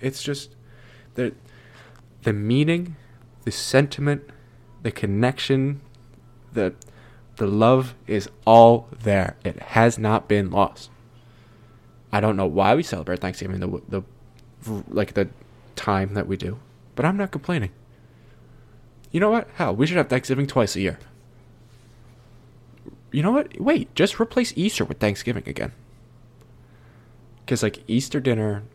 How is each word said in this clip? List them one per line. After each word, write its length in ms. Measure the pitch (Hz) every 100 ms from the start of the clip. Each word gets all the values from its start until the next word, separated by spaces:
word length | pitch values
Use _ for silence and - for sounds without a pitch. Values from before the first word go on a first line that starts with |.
it's 200 | 135 135
just 340 | - 139 - - - - - - - -
the, 180 | 120 - - - - - - - - -
the 100 | 117
meaning, 640 | 104 107 131 151 170 175 151 - - - - 117
the 60 |
sentiment, 760 | - - 131 143 - 143 139 - - - - - -
the 80 | 113
connection, 880 | - 101 101 123 135 - 135 135 139 - - - - - - -
the, 200 | 120 92 - - - - - - -
the 100 | 101
love 480 | 104 113 131 127 - -
is 240 | 104 - - 110
all 440 | 117 117 117 -
there. 460 | - 107 98 92 -
It 160 | - -
has 360 | - 113 117 113
not 300 | 107 110 -
been 240 | 104 95
lost. 380 | 92 95 - - - - - - - - - - - - - -
I 80 | 104
don't 160 | 107 98
know 100 | 95
why 280 | 85 98 135
we 80 |
celebrate 360 | 160 90 90 90
Thanksgiving 400 | 92 - 92 95
the, 220 | 92 92 -
the, 160 | 98 - - - - - - 110 104 -
like, 240 | 101 98
the 160 | 101 95 - - - - -
time 380 | - 95 98
that 140 | 101 -
we 80 | 95
do, 240 | 85 120 - - - -
but 100 | 151
I'm 120 | 196
not 140 | 196
complaining. 400 | 147 - 170 98 - - - - - - - - - - - - - -
You 100 | 170
know 100 | 208
what? 180 | 226 - -
Hell, 200 | 139 101
we 120 | 156
should 100 | 175
have 120 | 139
Thanksgiving 380 | 127 - 131 135
twice 280 | 131 104 92
a 60 |
year. 180 | 95 - - - - - - - - - - - - - - - - - - - - - -
You 120 | 147
know 80 | 180
what? 280 | 269 - -
Wait, 340 | 220 320 - -
just 240 | 185 -
replace 340 | 233 247 240 -
Easter 300 | 202 - -
with 140 | -
Thanksgiving 440 | 104 98 - 113 -
again. 240 | - - - - - - - - - - - - - - - - - - - -
'Cause, 160 | 127
like, 200 | 107 - -
Easter 320 | 117 135 147
dinner, 440 | 131 110 107 101 110